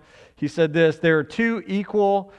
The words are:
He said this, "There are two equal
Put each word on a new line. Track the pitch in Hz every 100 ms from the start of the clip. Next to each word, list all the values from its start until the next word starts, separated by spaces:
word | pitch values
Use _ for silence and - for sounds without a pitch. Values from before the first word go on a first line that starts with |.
| _ - -
He | - 143
said | 170 160
this, | 160 160 156
"There | 170 156
are |
two | 151 - 233 226 -
equal | 196 196 208 202 196 196